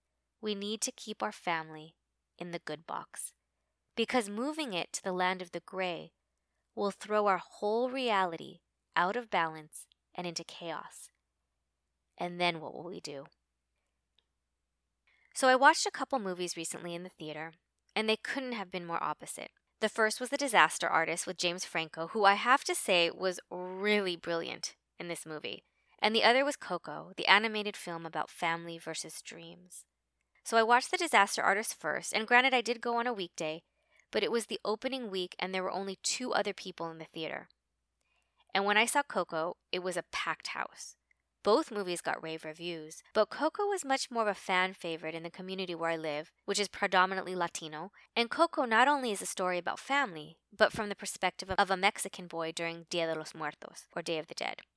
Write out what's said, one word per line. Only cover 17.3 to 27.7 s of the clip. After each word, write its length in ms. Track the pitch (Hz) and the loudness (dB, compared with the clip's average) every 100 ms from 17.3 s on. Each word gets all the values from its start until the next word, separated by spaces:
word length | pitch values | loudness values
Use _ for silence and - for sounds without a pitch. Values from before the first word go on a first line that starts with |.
| 156 160 160 _ _ _ | -10 -10 -14 _ _ _
and 140 | - 220 | -2 2
they 80 | 220 | 2
couldn't 380 | - 277 254 | 0 -4 -4
have 180 | 226 180 | -6 -6
been 120 | 185 | -6
more 160 | 170 170 | -4 -2
opposite. 520 | 151 151 156 - - - _ _ | -2 -4 -8 -10 -12 -16 _ _
The 80 | 214 | -2
first 300 | - 220 - | 2 2 2
was 120 | 247 | -2
The 60 | 277 | -2
Disaster 520 | 285 208 160 - 170 | 4 8 8 6 2
Artist 400 | 160 160 165 - | 2 2 0 -4
with 80 | 180 | -2
James 280 | 175 180 | 0 0
Franco, 440 | - 170 160 - 165 | -4 -4 -4 -6 -4
who 160 | 226 | 4
I 100 | 196 | 6
have 300 | 202 226 269 | 6 6 4
to 100 | - | 4
say 340 | 359 - 180 170 | -2 4 4 4
was 300 | - 185 175 - | 2 -2 -2 -6
really 640 | 175 180 185 208 208 190 170 | -8 -8 -2 2 4 2 -2
brilliant 580 | 170 165 170 - - - _ - | -2 -2 -2 -6 -8 -12 _ -10
in 80 | 170 | -8
this 180 | 165 | -8
movie. 380 | 160 151 107 - - _ _ _ | -8 -8 -8 -10 -14 _ _ _
And 120 | 214 | 2
the 120 | 220 | 6
other 200 | - 254 | 6 6
was 120 | 277 - | 2 -2
Coco, 560 | - 175 - 151 165 - | -6 -8 -8 -12 -10 -2
the 120 | - | 6
animated 480 | 196 220 214 208 | 6 6 -2 -6